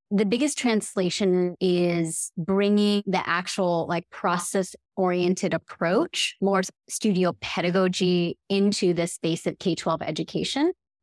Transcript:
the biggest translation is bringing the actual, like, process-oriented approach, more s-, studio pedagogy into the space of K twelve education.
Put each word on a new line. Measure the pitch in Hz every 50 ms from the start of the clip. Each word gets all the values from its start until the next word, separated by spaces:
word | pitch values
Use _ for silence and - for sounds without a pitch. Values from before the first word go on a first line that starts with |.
| _ _
the | 208 196 214
biggest | 196 220 240 294 294 - -
translation | - 247 220 214 - - - 202 180 175 - - 208 190 180 180 180 180 175 -
is | 185 185 180 175 175 175 170 170 165 160 160 - - - -
bringing | - 160 202 190 196 202 202 208 208 208 208 208 202 202
the | 196 175 - - -
actual, | 165 175 185 - - - 190 175 175 165 160 -
like, | 170 170 180 _
process-oriented | - - - 190 175 175 - - - 196 185 - - - _ _ _ - 190 180 175 180 180 180 185 - 202 170 156
approach, | 165 - - - - 185 165 180 247 339 370 - - - - - -
more | 190 196 196 185
s-, | 190 - - _ _ -
studio | - - - 220 190 180 185 175 - -
pedagogy | - - - 190 165 175 175 196 185 185 180 - 185 180 180 175 175 170 - - _ -
into | 202 196 196 208 202 - 208 180 175
the | 165 170
space | 170 - - - 160 165 165 -
of | 175 151 -
K | - 180 165
twelve | - - 165 160 160
education. | 156 147 156 151 156 - - - 165 - - 269 294 349 370 - _ _ _ _